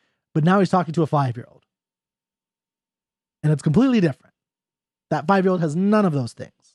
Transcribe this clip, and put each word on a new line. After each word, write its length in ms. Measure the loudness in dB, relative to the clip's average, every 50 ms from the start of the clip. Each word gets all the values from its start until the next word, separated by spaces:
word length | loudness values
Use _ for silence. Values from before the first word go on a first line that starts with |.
| _ _ _ _ _ _ -4
but 100 | 0 2
now 140 | 2 4 2
he's 120 | 2 2
talking 260 | 2 0 -2 -2 -2
to 80 | -2 -2
a 40 | 0
five-year-old. 600 | 0 -2 -2 -2 -6 -8 -14 -18 _ _ _ _ _ _ _ _ _ _ _ _ _ _ _ _ _ _ _ _ _ _ _ _ _ _ _ _ _ _ _ _ _ _ _ _ _ _ -2
And 80 | -2
it's 100 | -2 0
completely 380 | 0 0 2 2 2 4 2 2
different. 340 | 0 0 -2 _ _ _ _ _ _ _ _ _ _ _ _ _ _ _ _ _ _ -6
That 160 | -6 -4 0 0
five-year-old 340 | 0 2 2 0 0 0
has 140 | -2 -2 -2
none 300 | -2 0 0 2 2 2
of 80 | 0 0
those 200 | -2 -4 -6 -10
things. 200 | -14 -18 -18 _ _ _ _ _